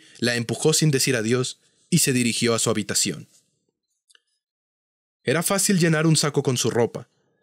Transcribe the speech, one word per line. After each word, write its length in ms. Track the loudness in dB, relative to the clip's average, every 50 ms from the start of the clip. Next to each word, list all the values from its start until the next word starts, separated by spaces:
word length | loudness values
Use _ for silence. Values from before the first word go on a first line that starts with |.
| -8 -20 -10 -4
la 160 | -2 -2 -2
empujó 380 | -2 -4 -4 -6 0 0 0 2
sin 180 | 2 2 2
decir 240 | 2 2 0 0 0
adiós 420 | -2 0 0 0 -2 -2 -4 -8 -14 _ _ _ _ _ _ 0
y 60 | 2
se 120 | 2 2
dirigió 440 | 0 0 0 0 0 0 0 0 0
a 40 | 0
su 120 | 0 0
habitación. 560 | 0 -2 -2 -2 -2 -2 -2 -2 -4 -8 -12 -20 _ _ _ _ _ _ _ _ _ _ _ _ _ _ _ _ _ _ _ _ _ _ _ _ _ _ _ _ _ _ _ _ _ _ _ _ _ _ _
Era 200 | -2 -2 -2 0
fácil 340 | 0 -2 0 0 0 2 2
llenar 300 | 2 2 2 2 2 2
un 80 | 2
saco 260 | 2 0 0 -2 -2
con 160 | -2 0 -2 0
su 140 | -2 -2
ropa. 360 | 0 0 0 0 -2 -8 -14 -16 _ _ _ _ _ _